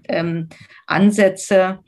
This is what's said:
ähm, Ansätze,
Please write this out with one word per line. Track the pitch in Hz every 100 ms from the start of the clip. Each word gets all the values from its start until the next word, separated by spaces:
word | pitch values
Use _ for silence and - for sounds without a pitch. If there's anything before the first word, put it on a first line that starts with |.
| -
ähm, | 180 170 165 165 - - - -
Ansätze, | 156 202 208 190 190 - 190 185 190